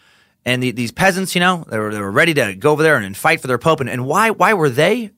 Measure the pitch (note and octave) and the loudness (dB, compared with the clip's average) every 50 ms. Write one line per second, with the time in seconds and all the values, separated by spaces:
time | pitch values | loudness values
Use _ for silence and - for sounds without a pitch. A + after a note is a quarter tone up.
0 | _ _ _ _ _ _ _ _ - B2 B2+ B2+ B2+ B2+ G#2 A#2+ A#2+ A2+ - - | _ _ _ _ _ _ _ _ -4 -2 -2 0 -2 -4 -4 -4 -6 -6 -2 0
1 | F#3 F#3+ F3+ F#3 F#3+ - - F3+ F3 F#3 F#3 E3+ D#3+ - - A2 G#2+ G#2+ G#2+ G#2 | 2 2 2 0 -2 -2 -2 0 2 2 0 -2 -4 -6 -6 -6 -4 -4 -6 -6
2 | G2+ G2 G2+ C#3 E3 E3+ D#3 C#3 A#2+ G2+ F#2+ G2 G2 D3+ D3+ C#3+ D#3 D#3+ D3 B2 | -6 -2 0 2 2 2 2 0 0 -2 -2 0 0 2 2 4 4 2 2 2
3 | G#2 F#2+ G2 - - D#3 E3 - - C3 B2+ A#2 - E3 D#3+ C#3+ C3 A#2 G2+ B2+ | 0 -4 -6 -2 0 0 0 0 -2 -2 -2 0 2 0 0 0 -2 -4 -6 -6
4 | B2 C3+ D#3 F#3+ A3 A3+ G#3 - F3+ G3+ A3 F#3+ D#3 C#3+ A#2 C3 D#3 F#3 A3 B3 | -4 -2 0 0 0 0 2 2 2 2 2 2 2 0 2 2 2 2 2 -2
5 | A3+ G3+ _ | -4 -10 _